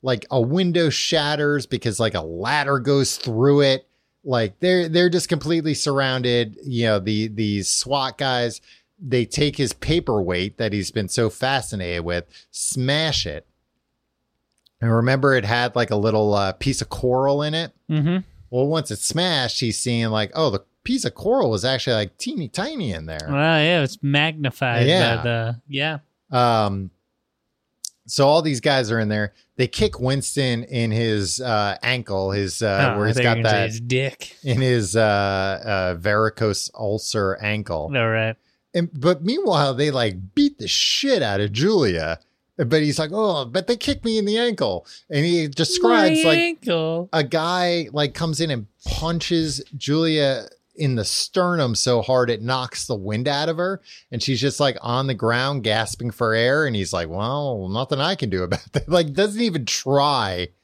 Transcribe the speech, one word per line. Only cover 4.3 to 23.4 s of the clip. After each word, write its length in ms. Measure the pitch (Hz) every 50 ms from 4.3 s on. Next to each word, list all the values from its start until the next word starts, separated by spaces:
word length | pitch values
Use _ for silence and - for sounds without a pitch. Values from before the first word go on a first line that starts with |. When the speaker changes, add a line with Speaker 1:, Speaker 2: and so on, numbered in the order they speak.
| 127 120 113 101 92 _
Speaker 1:
they're, 300 | - 180 185 180 175 160
they're 200 | 160 175 180 180
just 200 | 170 180 - -
completely 460 | 175 147 127 147 170 165 151 156 147
surrounded. 840 | 139 - 147 139 139 135 131 131 127 123 123 120 120 117 110 104 -
You 260 | - 143 127 117 117
know, 120 | 113 107 101
the, 280 | 92 107 107 107 110 113
these 400 | 107 104 110 104 104 101 95 -
swat 480 | - - - 127 139 139 131 131 123
guys, 420 | - 143 131 127 123 120 117 113 - _ _ - _ _ _ _ _
they 240 | 180 131 131 123 117
take 300 | - - - 147 147 127
his 160 | - 139 113
paperweight 840 | - _ - - 156 175 165 - 117 104 92 85 90 87 92 101 -
that 160 | - 113 107 101
he's 180 | 104 92 -
been 160 | - 113 101
so 220 | 90 - - 117 107
fascinated 760 | - - - 131 139 131 117 - - 101 92 87 87 85 82
with, 220 | 85 87 87 87 _ _ - _ _
smash 760 | - - - - - 135 127 135 143 151 160 160 139 - -
it. 200 | 90 73 78 - _ _ _ _ _ _ _ _ _ _ _ _ _ _ _ _ _ _ _ _ _ _ _ _ _ _ _
And 120 | 117 113
remember, 440 | 113 117 117 127 135 135 131 143 135
it 100 | 127 101
had, 300 | 101 117 120 120 123 -
like, 160 | 123 117 -
a 40 | 113
little, 380 | 104 101 113 107 110 107 104 104
uh, 200 | 101 101 95 92
piece 280 | - - 135 131 -
of 80 | - -
coral 540 | - - - 127 123 127 135 139 143 143 147
in 100 | 151 151
it. 180 | 165 170 147 _ _ _
Speaker 2:
Mm-hmm. 300 | - 160 151 143 165 175 185 185 - - - - -
Speaker 1:
Well, 160 | 123 123 135
once 240 | 143 160 160 147 -
it's 160 | 107 - -
smashed, 540 | - - 160 175 185 165 139 127 117 - -
he's 180 | 127 113 104
seeing, 300 | - - 123 120 117 117
like, 240 | 113 110 107 107 98 -
oh, 160 | 156 160 143
the 140 | 98 98 - _ _ _ _
piece 220 | - 247 262 -
of 80 | - -
coral 380 | - - 196 240 269 214 123
was 120 | 110 98 92
actually, 300 | 127 131 123 - - 120
like, 200 | 110 104 95 _
teeny 300 | _ - 247 311 240 156
tiny 440 | 113 - - 196 294 320 269 180 123
in 140 | 90 80 78
there. 220 | 80 80 - - -
Speaker 2:
Well, 320 | 143 139